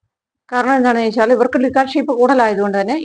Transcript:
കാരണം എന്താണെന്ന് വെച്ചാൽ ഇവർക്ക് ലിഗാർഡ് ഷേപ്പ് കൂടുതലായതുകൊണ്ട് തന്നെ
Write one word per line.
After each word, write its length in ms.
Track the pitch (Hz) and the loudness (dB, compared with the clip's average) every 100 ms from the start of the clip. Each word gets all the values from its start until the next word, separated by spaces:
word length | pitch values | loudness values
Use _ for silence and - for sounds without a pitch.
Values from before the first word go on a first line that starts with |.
| _ _ _ _ - | _ _ _ _ -8
കാരണം 220 | 247 247 269 | -4 0 2
എന്താണെന്ന് 320 | 247 233 226 | 2 0 -2
വെച്ചാൽ 240 | 220 220 240 | 0 2 2
ഇവർക്ക് 220 | 247 277 | 2 0
ലിഗാർഡ് 280 | 254 269 262 | 0 0 0
ഷേപ്പ് 180 | 302 294 240 | -2 -2 0
കൂടുതലായതുകൊണ്ട് 580 | 247 269 220 196 202 196 | 2 2 2 0 -2 -2
തന്നെ 180 | 196 302 | -4 -4